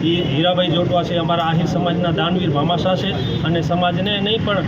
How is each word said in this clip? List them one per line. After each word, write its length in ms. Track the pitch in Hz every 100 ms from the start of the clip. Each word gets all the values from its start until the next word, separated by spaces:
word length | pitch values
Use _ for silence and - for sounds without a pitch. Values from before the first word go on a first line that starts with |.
એ 140 | 156 170
હીરાભાઈ 440 | 156 135 175 180 180
જોટવા 360 | 165 175 180
છે, 140 | 170 175
અમારા 260 | 165 170
આહિર 220 | 165 165 170
સમાજના 460 | 175 175 175 175
દાનવીર 380 | 160 160 185 175
ભામાશા 460 | 143 156 170 170 185
છે 480 | - - - -
અને 180 | 160 170
સમાજને 580 | 160 170 180 175 190 202
નહીં 260 | 202 226 208
પણ 120 | 202